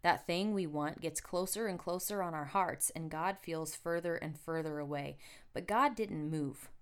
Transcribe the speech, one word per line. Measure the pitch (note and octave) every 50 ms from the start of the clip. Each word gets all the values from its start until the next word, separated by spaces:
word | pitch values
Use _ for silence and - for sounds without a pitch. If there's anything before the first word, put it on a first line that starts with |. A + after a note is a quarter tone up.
| -
That | F3 D#3+ - -
thing | - E3+ F3 G3 G#3+ G#3+
we | G3 F#3
want | D#3 D3 D3 D3 D3+ D#3+ -
gets | E3+ D#3+ D#3 -
closer | - - - F3+ F#3 F#3 - G3+ A#3 G#3+
and | F3+ E3+
closer | - - F3 F#3 F3+ - G#3 G3+ F#3
on | F3 E3
our | D#3 D3
hearts, | C#3 - G3 F#3+ E3+ - - - -
and | - E3 D#3+ D#3+
God | D#3 D#3 E3 F#3 G3 F#3+
feels | - - E3 D#3+ D#3+ D3+ -
further | - - E3+ E3+ E3+ E3 F3 E3
and | - - D#3 D3+ -
further | - - E3 D#3+ D#3 D#3+ D3+ D3
away. | D3 C#3+ D3 C#3+ C#3+ C3+ C#3 - - - - - - - -
But | - E3+ F3
God | G#3 A#3 C4+ D4 A#3+
didn't | A3 A3 - - D#3 D3+ D3+
move. | D#3+ D#3 D3 C3+ - - - - - -